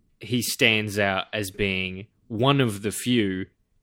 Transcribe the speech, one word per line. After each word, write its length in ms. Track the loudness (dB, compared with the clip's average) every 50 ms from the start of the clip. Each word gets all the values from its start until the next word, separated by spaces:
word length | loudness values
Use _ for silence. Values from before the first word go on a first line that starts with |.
| _ _ _ _
he 200 | -6 -4 -2 -2
stands 560 | -2 -2 0 4 4 4 4 4 0 -2 -2 0
out 280 | 0 0 0 -2 -4 -4 -6
as 180 | -6 -6 -6
being 560 | -4 -2 -2 -2 -2 -2 -4 -6 -8 -10 -14 -16 _ _ _ _
one 320 | -4 0 2 4 4 4
of 200 | 4 2 0 -2
the 100 | -6 -6
few 540 | -6 -4 -2 0 2 2 2 2 -2 -4 -6 -10 _ _ _ _ _ _